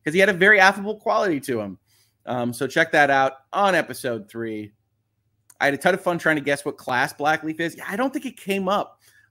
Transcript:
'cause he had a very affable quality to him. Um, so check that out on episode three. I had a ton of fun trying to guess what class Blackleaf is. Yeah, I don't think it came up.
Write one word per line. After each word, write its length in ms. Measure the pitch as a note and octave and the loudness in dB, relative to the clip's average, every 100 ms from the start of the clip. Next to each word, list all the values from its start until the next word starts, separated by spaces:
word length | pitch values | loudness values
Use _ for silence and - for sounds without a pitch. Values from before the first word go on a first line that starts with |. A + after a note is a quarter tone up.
'cause 100 | D#3 | -2
he 60 | F3 | 2
had 100 | G3 | 2
a 40 | |
very 260 | F3 G3 G#3 | 4 4 6
affable 380 | F#3+ G3+ G3+ G#3 | 6 4 -4 -6
quality 400 | A3 G#3+ G#3 C#3+ | -2 0 0 -2
to 200 | C#3 A#2 | -4 -6
him. 160 | G2+ F#2 _ _ _ _ - | -6 -12 _ _ _ _ -8
Um, 280 | B2 A#2+ | -4 -4
so 140 | A#2+ C3+ | -4 -2
check 240 | E3 E3 | 0 2
that 180 | D#3+ C#3+ | 4 4
out 240 | C#3 C3+ - _ | 4 2 -2 _
on 200 | F#3+ G3+ | 0 2
episode 560 | E3+ - - B2+ A2+ G2+ | 2 -2 -6 -6 -6 -8
three. 440 | A2+ A2+ G#2+ G#2 _ _ _ _ _ _ _ _ - | -8 -8 -8 -12 _ _ _ _ _ _ _ _ -2
I 40 | C#3 | 0
had 80 | |
a 40 | C#3 | 2
ton 160 | F3+ | 0
of 80 | F#3 | 0
fun 160 | F3+ E3+ | -2 -2
trying 200 | E3 D3+ | 0 0
to 40 | |
guess 240 | C#3+ C#3 D3 | -2 -4 -4
what 120 | - | -8
class 360 | - B2 D3 | -4 -2 -2
Blackleaf 460 | - C#3+ D#3 D#3 D#3 | -2 -2 -2 -4 -6
is. 160 | E3 - | -6 -8
Yeah, 100 | - | -8
I 80 | G3+ | -4
don't 160 | C4+ | -4
think 140 | C#4+ B3+ | -6 -10
it 120 | - | -10
came 300 | F#3+ G3 F#3 | -6 -4 -2
up. 340 | G3+ - _ _ _ _ | -2 -4 _ _ _ _